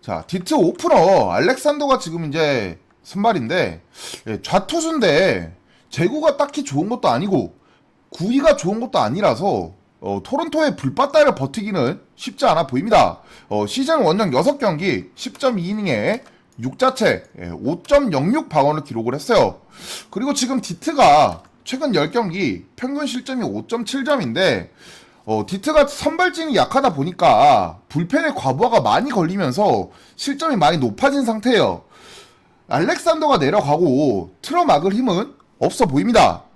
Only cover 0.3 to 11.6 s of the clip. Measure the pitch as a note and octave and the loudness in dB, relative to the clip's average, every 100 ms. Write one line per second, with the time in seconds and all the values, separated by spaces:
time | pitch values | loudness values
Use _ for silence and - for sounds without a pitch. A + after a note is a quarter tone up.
0.3 | F#3 F3 D#4 E3 - E4+ C#4 E3+ F#3+ G#2 | -8 -2 2 2 0 2 4 6 4 2
1.3 | F2 E3 B3+ D4 D4 C#4+ C4 E3+ E3 D#3+ | 2 0 0 -2 -2 0 0 -2 -8 -6
2.3 | D3 D3+ C3+ G2 E2 _ _ - F#3+ G#3+ | -2 0 0 -4 -10 _ _ -14 -2 0
3.3 | F#3+ A#2 F3 A#2 E2 _ - - - - | 0 -2 -2 -2 -6 _ -20 -16 -16 -8
4.3 | G#2+ - F#3 F#3+ E4+ D#4+ D#4+ A3 D3+ F#3 | -8 -2 -2 0 -4 -2 0 2 4 2
5.3 | G#2+ E2 - _ _ _ - F3 D4 D#4 | 0 -6 -16 _ _ _ -2 -2 2 0
6.3 | C#4+ C#4+ D4 - C3+ F#3 A#3+ - A#2+ G3 | 0 -2 -4 -4 -4 -2 -2 0 0 0
7.3 | F3+ F2+ _ _ _ _ _ _ - F3+ | -2 -2 _ _ _ _ _ _ -8 -2
8.3 | C4 D#4+ C#4+ E3+ G#3+ A#3 F#3 A2 D3+ G#3 | 2 2 2 0 -4 -2 0 0 2 0
9.3 | A2 G3 A#2+ E2+ F#2 _ _ G2 G2+ - | 2 0 -2 -4 -12 _ _ -6 -6 -4
10.3 | C4 E4 D4+ D#4 - C3+ - C#4+ D#4 D4 | -4 -2 0 0 0 -6 -2 0 4 4
11.3 | - C3+ F3+ | 2 -6 -6